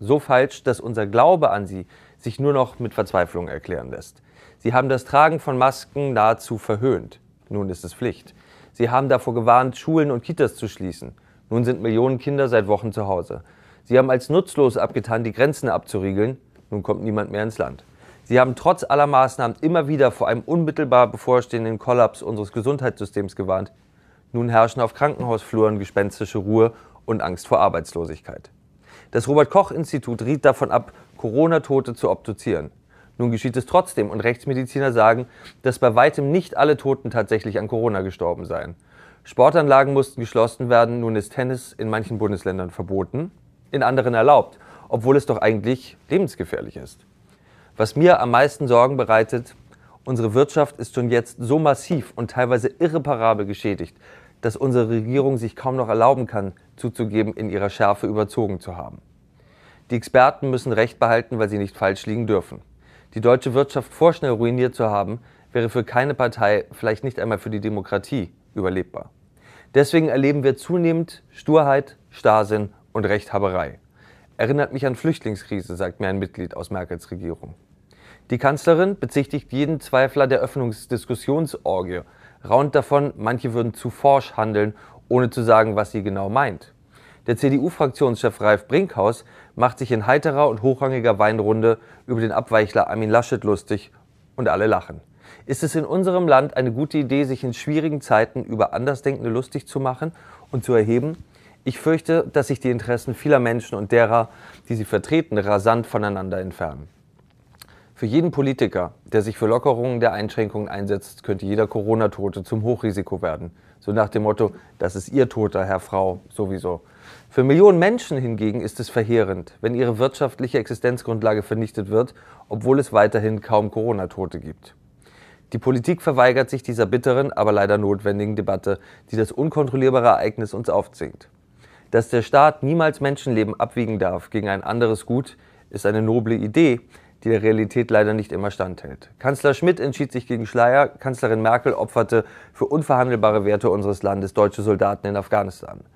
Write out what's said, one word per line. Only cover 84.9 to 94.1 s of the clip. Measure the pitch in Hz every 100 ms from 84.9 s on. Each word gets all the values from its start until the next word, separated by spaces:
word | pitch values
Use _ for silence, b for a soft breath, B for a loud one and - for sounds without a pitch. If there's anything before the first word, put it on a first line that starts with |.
| B _
ohne | 123 123
zu | 123
sagen, | 113 110 113 104
was | 104
sie | 110
genau | 98 98 98
meint. | 117 139 85 - _ _ b b b -
Der | 117
C-D-U-Fraktionschef | 139 139 156 - 147 - 139 117 120 -
Ralf | 104 101 -
Brinkhaus | 143 190 - 98 117 b b b -
macht | 123 -
sich | 131
in | 117 107
heiterer | 139 156 139 147
und | 110
hochrangiger | 123 131 135 131 117 98
Weinrunde | 107 110 104 110 113 110 B B -
über | 117
den | 113
Abweichler | - - 113 107 113 -
Armin | 104 110
Laschet | 110 120 120
lustig | 107 98 - 104 - b _